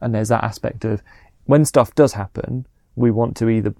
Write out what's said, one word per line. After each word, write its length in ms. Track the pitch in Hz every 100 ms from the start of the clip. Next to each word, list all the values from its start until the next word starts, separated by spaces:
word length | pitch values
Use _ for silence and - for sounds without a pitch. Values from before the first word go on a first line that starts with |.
and 140 | 123
there's 140 | 110 110
that 160 | 113
aspect 400 | 110 - 117 113
of 180 | 110 107 _ - _ _ -
when 180 | 143
stuff 300 | 151 143 117
does 180 | - 143
happen, 540 | 104 98 - - 127 131 _ _
we 160 | - 120
want 260 | 107 117 -
to 100 | 113
either, 260 | 110 104 -